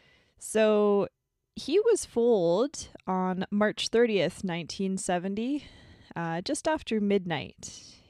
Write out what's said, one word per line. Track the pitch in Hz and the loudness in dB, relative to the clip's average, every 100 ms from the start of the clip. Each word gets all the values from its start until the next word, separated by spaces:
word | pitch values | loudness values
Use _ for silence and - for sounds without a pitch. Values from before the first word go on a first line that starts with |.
| _ _ _ - | _ _ _ -18
so | - 220 214 208 208 202 185 _ _ _ _ - | -2 2 4 4 4 2 0 _ _ _ _ -12
he | - 370 | -2 2
was | 440 392 - | 4 2 0
foaled | 240 240 214 170 180 285 - - - | 0 4 4 4 2 0 -4 -14 -12
on | - 185 185 185 - | -4 -2 0 -2 -2
March | 208 214 - - | 0 0 0 0
thirtieth, | 226 240 202 160 - | 4 4 4 0 -2
nineteen | 190 170 165 - 190 190 | -6 -6 -6 -6 -4 -4
seventy, | - 180 190 202 240 294 - - - - - | -2 -2 -2 -4 -4 -4 -8 -20 -20 -20 -14
uh, | - 165 165 | -8 -6 -6
just | 190 302 320 | -4 -4 -2
after | 311 - 220 | -2 -2 -2
midnight | 202 202 175 147 104 - - - - - | 2 2 0 -6 -6 -14 -18 -18 -20 -20